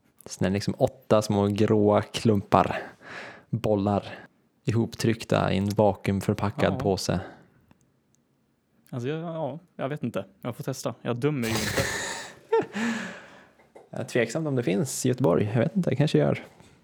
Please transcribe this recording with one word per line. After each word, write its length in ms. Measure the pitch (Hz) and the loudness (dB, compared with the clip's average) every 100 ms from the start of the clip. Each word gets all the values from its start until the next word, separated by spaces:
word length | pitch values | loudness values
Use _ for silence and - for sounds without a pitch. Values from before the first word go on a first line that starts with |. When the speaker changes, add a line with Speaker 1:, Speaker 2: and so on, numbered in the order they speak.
| _ _ - | _ _ -18
Speaker 1:
Sen 200 | - 92 | -4 -2
är 40 | |
det 40 | |
liksom 220 | 98 - - | 0 -2 0
åtta 440 | - - _ 107 | -2 -2 _ 2
små 260 | - 104 101 | 4 2 2
gråa 540 | 101 107 107 104 104 | 2 4 6 6 4
klumpar, 800 | 101 - 117 104 - 95 - - - - - - - - _ | 2 0 2 2 2 2 2 -2 -8 -16 -16 -14 -14 -18 _
bollar, 540 | 110 107 104 101 101 - - - _ _ _ | -4 0 2 2 0 -2 -14 -20 _ _ _
ihoptryckta 880 | - 110 113 - 117 110 - 104 95 | -2 0 -2 0 0 0 0 2 2
i 40 | 95 | 2
en 120 | 101 | 0
vakuumförpackad 1040 | 101 107 95 - 98 95 104 101 - 95 | 2 2 2 -2 -2 0 -2 -2 0 0
Speaker 2:
Ja. 60 | 92 | 2
Speaker 1:
påse. 400 | 101 95 - 90 - - _ _ _ _ _ _ _ _ _ _ _ _ _ _ _ | 0 0 0 -2 -4 -16 _ _ _ _ _ _ _ _ _ _ _ _ _ _ _
Speaker 2:
Alltså, 200 | 131 123 | -8 -6
jag, 100 | 156 | -6
ja, 380 | 170 165 147 147 - - | -8 -6 -8 -8 -14 -8
jag 140 | 139 | -6
vet 140 | 147 | -4
inte. 220 | 120 - - _ | -4 -6 -10 _
Jag 140 | 123 - | -10 -8
får 80 | |
testa. 320 | 139 131 127 117 | -8 -6 -6 -6
Jag 140 | - 120 | -6 -2
dömer 300 | 143 147 113 | 0 0 -2
ju 60 | |
inte. 300 | 110 107 104 - - - - - - - 453 - 202 | -2 -2 -2 -2 -4 -6 -8 -12 -18 -2 -2 0 -2
Speaker 1:
<laughs> 100 | 233 226 190 - - - - _ _ - - | -2 -4 -8 -14 -18 -20 -20 _ _ -20 -14
Jag 100 | - | -10
är 40 | 120 | -2
tveksam 420 | 123 113 160 156 | 0 0 -2 -2
om 80 | 131 | 0
det 80 | |
finns 420 | 120 196 135 - 127 | 0 0 -2 -2 -2
i 40 | |
Göteborg. 400 | 127 135 170 107 | 2 2 4 2
Jag 60 | 117 | 2
vet 160 | - 202 | 2 0
inte, 140 | 170 | -2
det 60 | 117 | 2
kanske 220 | 147 151 | 2 4
gör. 260 | 143 - - - - _ | 2 0 -4 -20 -20 _